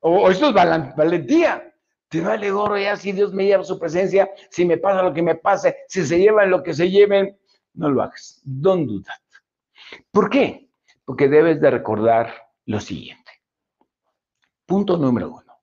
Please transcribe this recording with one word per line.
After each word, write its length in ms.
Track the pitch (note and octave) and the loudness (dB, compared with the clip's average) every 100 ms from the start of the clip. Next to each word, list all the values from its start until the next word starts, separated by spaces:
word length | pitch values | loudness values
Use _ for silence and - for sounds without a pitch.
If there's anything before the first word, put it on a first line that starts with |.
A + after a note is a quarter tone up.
O, 100 | D#3+ | 2
o 200 | F3+ F#3+ | 4 4
eso 180 | F#3 D4+ | 2 2
es 60 | |
valan-, 400 | G3 F3 E3 C#3+ - | 4 2 0 -4 -2
valentía. 760 | D#3 E3+ D3 D#4 D#4 G3 - _ _ _ _ | 0 0 0 2 2 -2 -12 _ _ _ _
Te 120 | D#3+ | -6
vale 300 | F3+ A3 G3+ | -4 -4 -4
gorro 280 | G3 G#3 G3+ | -4 -2 -2
ya 180 | G3 G3+ | -4 -6
si 160 | F#3 | -6
Dios 200 | F#3+ G3+ | -2 -2
me 120 | F#3+ | 0
lleva 180 | G3 G3 | 2 2
a 20 | |
su 140 | F3+ F#3 | 0 -6
presencia, 520 | E3 E3+ F#3+ F#3+ F#3+ - - | -4 -2 0 2 0 -4 -16
si 140 | - | -2
me 140 | F3 D#3+ | 0 0
pasa 240 | G3 F#3+ | 0 0
lo 100 | F#3 | 0
que 100 | D3+ | -2
me 120 | E3+ | -2
pase, 420 | - G3 G3 F3 - - | -2 -2 0 -2 -4 -10
si 160 | F#3+ D3+ | -6 -2
se 120 | E3+ | 2
llevan 320 | G3+ G#3+ G3 | 4 4 2
lo 120 | F#3 | 2
que 120 | F3 | -2
se 160 | D3+ F3+ | -2 0
lleven, 480 | F#3+ G3+ G3 G3 - _ _ _ | 4 4 4 0 -6 _ _ _
no 160 | - D#3 | -6 -2
lo 120 | B2+ | -2
hagas. 380 | G2+ - - _ | -4 -10 -20 _
Don't 440 | C3+ C3 E3 F#3 C#3 | -14 -2 0 0 -2
do 140 | G2+ | -6
that. 180 | - - _ _ _ _ _ _ - - _ | -12 -20 _ _ _ _ _ _ -20 -20 _
¿Por 180 | G3+ G3+ | -2 0
qué? 400 | C#4 G#3+ - _ _ _ _ | 0 -2 -4 _ _ _ _
Porque 240 | - C3 C#3 | -12 0 4
debes 320 | D3+ E3 D3+ | 4 4 2
de 100 | C#3 | 2
recordar 600 | A#2+ G#2+ G#2 A2 A2+ A2+ - _ _ | 0 -4 -2 2 2 -2 -10 _ _
lo 160 | - G#2+ | -8 -8
siguiente. 500 | - F#2+ - - - _ _ _ _ _ _ _ _ _ _ _ _ _ _ | -8 -14 -14 -20 -20 _ _ _ _ _ _ _ _ _ _ _ _ _ _
Punto 300 | F#3+ G3+ E3+ | -2 0 0
número 340 | C3+ A#2 E2+ | 0 -2 -4
uno. 300 | - _ _ | -14 _ _